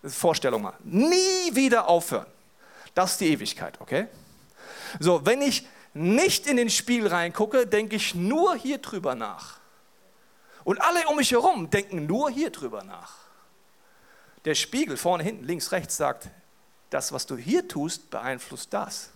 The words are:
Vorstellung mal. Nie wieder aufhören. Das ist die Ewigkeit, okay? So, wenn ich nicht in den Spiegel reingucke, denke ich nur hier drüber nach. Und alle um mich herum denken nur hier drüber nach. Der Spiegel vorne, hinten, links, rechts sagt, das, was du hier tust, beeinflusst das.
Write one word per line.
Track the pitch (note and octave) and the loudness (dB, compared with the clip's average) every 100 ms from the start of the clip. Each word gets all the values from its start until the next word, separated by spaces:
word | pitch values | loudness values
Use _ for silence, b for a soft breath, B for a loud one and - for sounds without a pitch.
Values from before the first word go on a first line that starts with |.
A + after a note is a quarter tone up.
| D3 | -10
Vorstellung | - F3 D#3 C3+ G#2+ | 0 2 2 0 -2
mal. | G2 - | -4 -10
Nie | - F#3 D4+ F4+ F#4+ F#4 F4 A#3+ | -2 2 4 4 4 2 0 2
wieder | C4+ A#3 F3+ | 4 4 4
aufhören. | E3+ - A#2+ - - _ _ B B B | 2 2 -6 -6 -20 _ _ B B B
Das | - F#3 | 0 0
ist | - | 2
die | E3+ | 2
Ewigkeit, | D3 G2+ - E2 - | 0 -2 -8 -12 -12
okay? | A2 C3+ A3 - - - - B B B B B | -4 -2 -2 -12 -20 -20 -20 B B B B B
So, | D#3 E3+ D3 | 2 4 4
wenn | C4 | 2
ich | C#4+ - B B B | 2 0 B B B
nicht | D3 F3 A#3 F#4 - D4 | -2 2 4 4 2 2
in | B3+ | 2
den | A#3 | 2
Spiegel | - - A#3+ G#3 | 0 0 2 2
reingucke, | F3 F3 F3 G#3+ C4+ A#3+ | 0 0 0 2 2 2
denke | G#3 A3 G#3 | 0 0 -2
ich | - F3 | -2 -2
nur | F#3 D4+ F#4 C#4 | 0 4 4 2
hier | C4 C#4+ | -4 -6
drüber | - G3 D#3 B2 | -6 -4 -4 -4
nach. | G#2+ F2 - - _ _ _ _ _ _ b b b b | -6 -10 -16 -20 _ _ _ _ _ _ b b b b
Und | - G3+ | -4 2
alle | D#4+ F4 D#4+ | 2 4 2
um | D4 | 2
mich | B3 | 4
herum | A#3+ E4+ C#4 D#3+ | 4 4 2 0
denken | G3+ G3 F#3 D3+ | -2 -2 -6 -2
nur | G#3+ D4 | 0 0
hier | B3 D#4+ | -2 -4
drüber | - C3 G#2+ | -4 -10 -10
nach. | G2 F2 - - - - _ _ _ _ b b b b b b D#3 | -12 -18 -18 -20 -20 -20 _ _ _ _ b b b b b b -2
Der | D3 | -2
Spiegel | - B3+ C#4 C3 | 0 -2 -2 -2
vorne, | F3 F3 | 0 0
hinten, | E3 A3 B2 | -2 -6 -6
links, | E3+ - | -6 -4
rechts | F#3 D#3 - | -4 -4 -2
sagt, | C#3+ - - - _ _ _ _ _ | -2 -4 -14 -20 _ _ _ _ _
das, | C#3+ - | -4 -4
was | B2+ - | -8 -8
du | C3 | -8
hier | B2+ E4 F4+ | 0 -2 0
tust, | D3 D#3 - - | -6 -6 -6 -10
beeinflusst | A2+ B2 B2+ - B2 - | -8 -6 -6 -10 -14 -8
das. | G#2 - - - | -6 -6 -10 -14